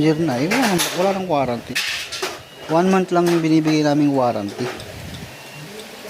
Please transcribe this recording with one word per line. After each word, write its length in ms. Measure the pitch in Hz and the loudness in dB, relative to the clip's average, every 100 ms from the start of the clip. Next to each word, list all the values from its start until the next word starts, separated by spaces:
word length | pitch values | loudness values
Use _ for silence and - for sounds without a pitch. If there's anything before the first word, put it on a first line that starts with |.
year 160 | 151 156 | 4 2
na, 160 | 165 120 | 0 0
eh, 140 | 156 | 0
wala, 260 | 233 240 180 - 151 | 0 2 2 -2 0
wala 100 | 190 196 | 0 0
nang 120 | 190 | 0
warranty. 440 | 147 127 117 - 127 - - - - - - - - - | 0 0 -4 -6 -6 -4 -6 -8 -8 -8 -8 -14 -14 0
One 240 | 160 185 | 4 4
month 160 | 190 185 | 4 4
lang 100 | 175 | 2
yung 160 | 175 170 | 4 4
binibigay 400 | 160 160 156 156 | 4 4 4 4
naming 320 | 151 147 147 | 4 4 4
warranty. 560 | 139 123 110 101 - 123 - - - - - - - - 151 160 214 214 - | 4 2 0 -4 -6 -8 -8 -12 -14 -14 -12 -14 -16 -18 -18 -16 -16 -16 -14